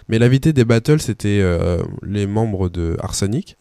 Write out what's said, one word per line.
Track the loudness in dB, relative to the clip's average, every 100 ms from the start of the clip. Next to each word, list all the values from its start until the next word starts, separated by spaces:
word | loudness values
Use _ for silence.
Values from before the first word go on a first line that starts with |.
| -4
Mais | 2
l'invité | 4 4 2
des | 2 4
battles, | 2 2 0
c'était, | 0 -4 0 2
euh, | 2 0 0 -2 -4 -8
les | -8 -4 -2
membres | -2 -2 -2 -2
de | -2 -4 -4
Arsenic. | -6 -4 -2 -2 -6 -8